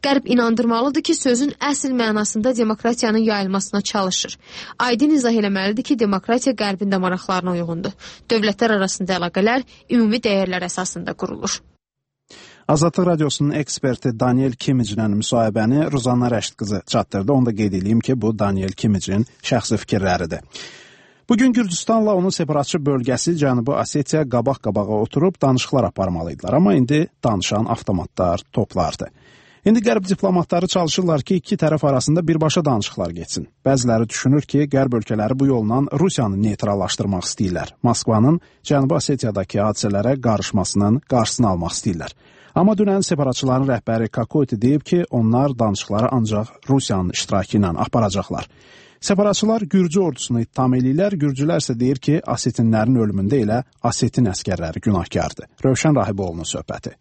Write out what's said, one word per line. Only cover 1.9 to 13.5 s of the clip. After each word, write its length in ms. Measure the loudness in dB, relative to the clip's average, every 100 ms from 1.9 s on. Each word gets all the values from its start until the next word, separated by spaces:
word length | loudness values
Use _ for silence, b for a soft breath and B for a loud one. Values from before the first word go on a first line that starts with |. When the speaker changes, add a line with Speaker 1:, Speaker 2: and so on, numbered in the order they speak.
| -2
Speaker 1:
mənasında 560 | 0 0 -2 -2 -2 0
demokratiyanın 680 | 0 0 -2 0 0 2 2
yayılmasına 500 | 0 0 -2 -2 -4
çalışır. 560 | -2 -2 0 -2 -6 -10 B B B B
Aydın 360 | -2 2 2 4
izah 160 | 2
eləməlidir 500 | 2 0 0 -2 -2
ki, 160 | -2 0
demokratiya 540 | 0 0 0 0 0
Qərbin 400 | 0 -2 -2 -2
də 60 | 0
maraqlarına 560 | 0 -2 -2 -2 -2 -4
uyğundur. 400 | -4 -6 -6 -10 B B _
Dövlətlər 460 | 0 0 0 2 2
arasında 400 | 0 -4 -4 -2
əlaqələr 480 | -2 0 2 0 -4 B _
ümumi 300 | 2 2 2
dəyərlər 480 | 0 0 0 -4 -6
əsasında 460 | -6 -6 -6 -10 -8
qurulur. 440 | -8 -6 -6 -8 _ _ _ _ _ _ _ B B B B
Speaker 2:
Azadlıq 380 | 2 2 2 0
Radiosunun 500 | 2 0 0 0